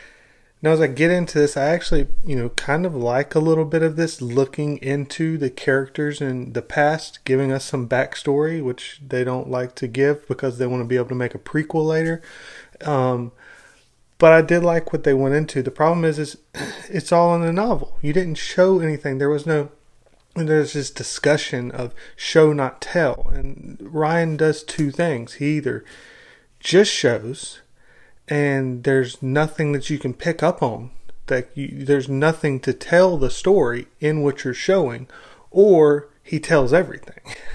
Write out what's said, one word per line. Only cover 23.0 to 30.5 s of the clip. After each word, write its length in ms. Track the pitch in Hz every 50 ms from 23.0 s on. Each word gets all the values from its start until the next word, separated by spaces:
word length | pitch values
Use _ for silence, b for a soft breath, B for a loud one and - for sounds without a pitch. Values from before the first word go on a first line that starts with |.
| 160 131 120 - - -
And 460 | - - - 139 - - - - - -
Rian 580 | - 98 160 151 156 151 170 170 165 160 156
does 260 | 147 156 156 151 151
two 280 | - - - - 151 143
things. 440 | 135 - 170 170 147 117 117 120 -
He 220 | - 143 147 151
either 300 | 151 139 131 120 113 - B B B B B B B B B B B B B B _
just 320 | - - - 185 214 208
shows, 680 | - - - 127 117 110 107 117 135 - - - - - _ _ _ b b b b b b b b b b -
and 560 | 151 147 143 143 139 135 131 131 127 123 120
there's 380 | 139 135 131 127 120 - -
nothing 500 | 135 131 131 147 156 156 - - 160 147
that 160 | 143 139 - -
you 100 | 156 143
can 140 | - 131
pick 300 | 127 - - 170 160 -
up 200 | 151 156